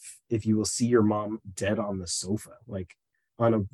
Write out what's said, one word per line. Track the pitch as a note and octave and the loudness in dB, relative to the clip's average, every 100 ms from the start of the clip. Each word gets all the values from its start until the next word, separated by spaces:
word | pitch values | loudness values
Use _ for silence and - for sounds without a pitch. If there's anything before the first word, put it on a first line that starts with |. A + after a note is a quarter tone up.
| - - _ | -16 -20 _
if | A2+ A2 | -2 2
you | G#2+ | 2
will | G2+ | 0
see | - A#2 | 0 4
your | A#2+ | 6
mom | G#2+ G#2+ G#2 A2 G2 | 6 2 -2 -8 -12
dead | F#2 G2 G#2+ | -6 -2 -2
on | G#2 F#2+ | -2 -6
the | F2+ | -6
sofa, | - F#2 G#2+ - - - | -6 -4 -6 -6 -18 -10
like, | G2+ F2+ - _ _ _ - | -10 -10 -14 _ _ _ 0
on | A#2 | 2
a | A2 G2 | 2 0